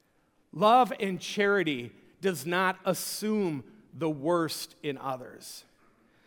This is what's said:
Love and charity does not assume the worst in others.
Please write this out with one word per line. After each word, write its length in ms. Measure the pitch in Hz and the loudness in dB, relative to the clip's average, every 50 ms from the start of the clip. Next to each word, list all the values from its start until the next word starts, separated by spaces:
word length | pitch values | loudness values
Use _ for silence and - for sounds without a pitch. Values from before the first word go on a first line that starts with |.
| _ _ _ _ _ _ _ _ _ _ | _ _ _ _ _ _ _ _ _ _
Love 400 | - 151 208 214 240 254 247 185 262 - | -2 4 6 8 8 8 6 4 0 -4
and 220 | 214 196 185 156 | -4 -4 -4 -6
charity 720 | - - - 208 202 202 202 196 170 156 139 120 120 113 - - - - _ _ | -6 -6 -2 0 2 2 4 2 2 0 -2 -4 -6 -10 -14 -18 -20 -20 _ _
does 220 | 165 196 175 131 131 | -4 -2 -2 -2 -4
not 360 | 175 175 185 190 185 185 - - | -2 0 2 2 2 0 0 -2
assume 800 | 190 165 - - - - - 208 214 214 208 196 170 151 131 - - - - - _ - | -2 -2 -2 -4 -8 -8 -4 -2 0 0 0 0 0 -2 -4 -8 -12 -20 -20 -20 _ -8
the 160 | 131 165 160 | -4 -4 -4
worst 680 | 156 135 135 170 175 170 160 143 - - - - - _ - | -4 -2 0 2 2 2 2 0 -4 -8 -10 -14 -14 _ -8
in 120 | 147 131 127 | -8 -6 -6
others. 640 | - 135 131 123 127 - - - - - - - - _ _ _ _ _ _ _ _ _ _ _ _ | -6 -6 -6 -6 -10 -16 -16 -18 -18 -18 -18 -18 -20 _ _ _ _ _ _ _ _ _ _ _ _